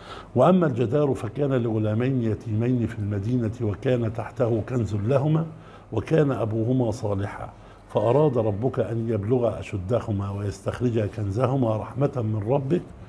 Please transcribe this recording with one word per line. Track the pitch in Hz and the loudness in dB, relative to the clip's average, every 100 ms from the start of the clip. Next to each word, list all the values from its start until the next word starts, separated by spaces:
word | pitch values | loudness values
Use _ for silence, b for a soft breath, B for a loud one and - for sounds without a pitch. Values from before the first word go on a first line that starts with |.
| B B B | B B B
"وأما | 120 139 185 160 | 4 6 6 4
الجدار | 120 117 147 147 | 2 0 2 2
فكان | 127 110 135 143 | 0 -4 -2 0
لغلامين | 131 117 110 107 107 127 135 | 2 2 0 0 2 0 0
يتيمين | 113 104 113 107 120 127 110 | 0 -2 -2 0 2 2 0
في | - | -2
المدينة | 101 101 101 127 110 110 | -4 -2 0 0 0 -2
وكان | 110 98 135 123 113 | -4 -2 0 0 0
تحته | 117 107 - 120 113 - | -4 -6 0 2 2 0
كنز | 127 101 | -2 -2
لهما | 107 104 135 147 156 160 B B B B | -2 2 2 2 0 0 B B B B
وكان | 113 - 160 143 | -6 0 2 2
أبوهما | 117 110 113 110 131 120 | 0 -2 0 0 2 0
صالحا، | 104 107 98 101 - - - B B B | -2 -2 -2 -4 -8 -12 -14 B B B
فأراد | 123 110 131 156 123 | 0 4 6 4 4
ربك | 110 98 127 131 | 0 0 0 0
أن | 107 113 113 | -2 -2 -2
يبلغ | 110 98 127 113 - | -2 2 2 2 -2
أشدهما | 95 104 92 113 - 98 98 | -6 -6 0 -2 0 -2 -2
ويستخرج | 101 101 92 - 107 123 113 | -4 -4 -4 -6 -2 0 0
كنزهما | 104 110 104 98 123 135 117 107 | 0 -2 -4 0 2 2 2 0
رحمة | 101 - 139 135 | -4 -2 -2 0
من | 110 107 101 | -2 -2 0
ربك | 139 135 175 - - | 0 0 -2 -2 -14